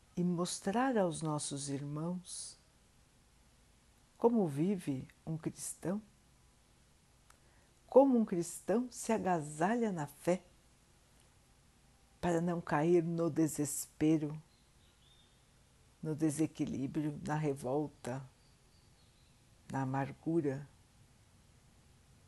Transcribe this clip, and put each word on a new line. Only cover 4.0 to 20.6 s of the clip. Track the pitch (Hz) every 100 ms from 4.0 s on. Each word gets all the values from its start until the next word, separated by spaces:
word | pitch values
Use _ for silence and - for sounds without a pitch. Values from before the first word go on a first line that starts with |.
| _ -
como | 240 240 175
vive | 139 175 202 - 131 - - -
um | 160
cristão, | 165 - - - - 208 - - _ - _ _ _ _ _ _ _ _ - - _ - _ _ -
como | 254 277 240
um | 214
cristão | 175 170 - - 220 247
se | - -
agasalha | 220 185 170 147 151 175 240 226
na | 175 143
fé, | - - 185 - - _ _ _ _ _ _ - _ _ _ _ _ - _ _ _
para | 175 165
não | 175 170
cair | - 151 165 175
no | 165 165 170
desespero, | 143 220 - 147 - - - 156 160 147 156 - _ _ _ - _ - - - _ _ _ _ _ - _
no | 156 151
desequilíbrio, | 160 135 156 - 147 - 139 160 151 147 -
na | 151
revolta, | 151 139 123 143 147 - - 131 131 - - - _ - - - - - - - - - -
na | 135
amargura, | 131 135 139 131 160 165 143 135